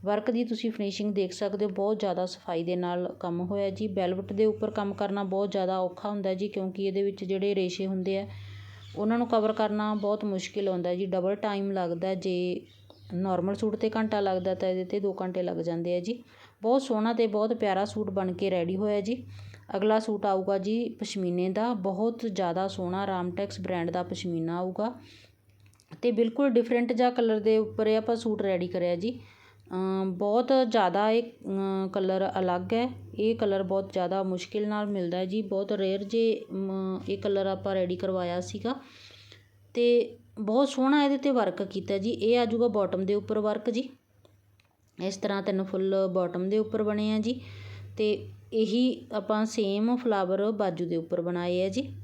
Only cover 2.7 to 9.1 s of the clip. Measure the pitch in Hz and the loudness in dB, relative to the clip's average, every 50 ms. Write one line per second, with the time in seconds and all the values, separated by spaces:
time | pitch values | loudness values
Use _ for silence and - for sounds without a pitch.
2.7 | 180 180 180 175 180 180 180 - - - - 180 170 170 180 175 202 202 196 196 | 0 0 0 0 0 -2 -2 -4 -6 -6 -4 -4 -2 -2 -2 -2 -2 -2 -2 -2
3.7 | 190 190 214 214 190 196 185 175 185 185 196 - 202 196 220 214 214 214 220 208 | -2 -2 -4 -2 0 0 0 0 0 -2 -4 -6 2 4 4 4 4 2 -2 -2
4.7 | 214 220 202 202 202 - 202 196 196 202 202 185 190 190 202 202 196 196 185 180 | -2 -2 -2 -2 -2 -2 -2 -2 0 -2 -2 -2 0 0 0 0 0 0 0 2
5.7 | 185 190 185 180 180 - - 208 208 208 185 190 185 185 202 208 208 202 190 185 | 2 0 0 -2 -2 -4 -6 -6 -4 -2 -2 -2 -2 -2 -2 -4 -4 -4 -4 -4
6.7 | 180 - 196 196 190 196 196 202 196 196 196 180 196 190 190 202 202 196 185 180 | -4 -2 -2 -2 0 0 0 0 -2 -4 -4 -4 -2 0 0 0 2 2 0 -2
7.7 | 180 180 190 190 190 185 185 190 190 190 202 202 - - - - - - - - | -2 -4 -4 -2 -2 -2 -2 0 -2 -2 -4 -6 -10 -14 -14 -14 -16 -16 -16 -18
8.7 | - - - - - - 208 214 | -18 -18 -18 -14 -6 -2 0 2